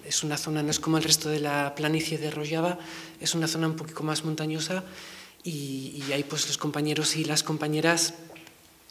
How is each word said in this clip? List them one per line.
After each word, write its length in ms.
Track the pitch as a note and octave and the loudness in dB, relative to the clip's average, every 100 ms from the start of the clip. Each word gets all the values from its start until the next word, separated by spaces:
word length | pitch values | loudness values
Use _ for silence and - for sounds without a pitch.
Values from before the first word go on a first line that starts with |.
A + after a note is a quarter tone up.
| - | -4
es 180 | - | -2
una 140 | D#3 D3 | 0 -2
zona, 260 | - D3+ | 0 0
no 80 | D3+ | 0
es 80 | D3+ | 0
como 180 | D#3+ D#3+ | 4 4
el 60 | |
resto 260 | D#3+ D#3 D3+ | 6 4 4
de 100 | D3+ | 0
la 340 | D3 C#3+ C#3+ C#3+ | 2 2 0 0
planicie 420 | D3+ D#3 D#3+ D#3 | 2 2 0 -2
de 140 | D3+ | -2
Rojava, 480 | D3+ D3+ D#3+ F3 F3 - - - - | -4 -2 2 2 0 -8 -12 -14 -6
es 140 | D3+ E3 | -2 2
una 120 | D#3+ | 2
zona 200 | D#3+ D#3+ | 2 0
un 80 | D#3+ | 0
poquito 260 | D#3+ - | -6 -4
más 240 | D#3 D3+ D#3+ | -2 -2 -2
montañosa 600 | D#3 D#3 D#3 - F#3+ F#3 - - - - - | -2 -2 -2 -2 -2 -4 -12 -16 -16 -18 -12
y, 600 | - D3+ C#3 C3+ C3+ C#3 C3+ | -8 -6 -4 -6 -6 -6 -2
y 60 | |
ahí, 100 | C#3+ | 0
pues, 240 | C#3+ D3+ D#3 | 0 -2 0
los 100 | C#3+ | 0
compañeros 580 | D3+ D3 D3+ D3+ D3+ D#3+ | 0 0 2 2 2 2
y 100 | D3 | 2
las 180 | D3+ | 2
compañeras 720 | - D#3 D3+ D3+ E3 E3 - - - - - - - - - | 2 0 0 4 6 6 2 -2 -14 -18 -20 -20 -20 -20 -20